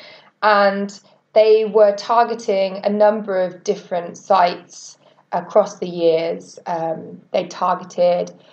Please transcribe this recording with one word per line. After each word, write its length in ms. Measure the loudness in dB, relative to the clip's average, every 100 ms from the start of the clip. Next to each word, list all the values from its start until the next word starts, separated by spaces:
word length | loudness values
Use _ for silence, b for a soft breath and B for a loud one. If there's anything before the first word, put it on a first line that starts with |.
| B B B _
And 560 | 2 4 2 0 -8 -12 b b _
they 320 | 2 6 4 4
were 300 | 4 4 2
targeting 880 | 0 0 2 -2 -4 -2 -2 -4
a 80 | -4
number 500 | 2 2 2 -4 -2
of 220 | -4 -6
different 560 | -6 -6 -4 -8 -8 -14
sites 800 | 0 2 2 0 -14 -20 -20 -20 b b _
across 480 | -8 0 0 0 -4
the 100 | -10
years. 720 | 0 0 2 -2 -8 -12 -18 -8
Um, 520 | -6 -6 -8 -10 -18 _
they 140 | -6 -6
targeted 840 | -6 -4 -4 -8 -2 0 0 -4 -10 b